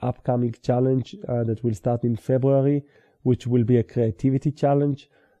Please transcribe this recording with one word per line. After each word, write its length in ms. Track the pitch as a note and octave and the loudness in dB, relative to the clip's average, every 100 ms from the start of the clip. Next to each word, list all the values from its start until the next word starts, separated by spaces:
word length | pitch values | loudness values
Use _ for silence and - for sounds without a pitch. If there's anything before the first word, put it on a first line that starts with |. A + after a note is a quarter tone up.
upcoming 520 | B2 - - B2 A#2+ A#2 | -6 -6 -2 -2 -2 -4
challenge, 540 | - B2 C3 C3 A#2 - - | -2 0 0 0 -4 -10 -6
uh, 160 | A#2+ A2+ | -4 -2
that 180 | G#2+ | -2
will 100 | A#2+ | -4
start 300 | G#2+ B2 A#2+ | -4 -2 -2
in 120 | A#2+ A2+ | -2 -4
February, 680 | - C3 C3+ C3+ C#3 D3 C#3+ _ _ _ | -2 0 2 2 2 0 -4 _ _ _
which 240 | C3 A#2+ A#2+ | -2 -2 0
will 160 | B2 | 0
be 140 | A2+ A#2+ | 4 2
a 60 | |
creativity 680 | A2 B2 A2+ - C3 C3+ D3+ | 2 -2 -2 0 -2 0 -2
challenge. 580 | - C#3+ C#3+ C#3+ C#3 - _ _ _ | -2 0 2 0 -4 -10 _ _ _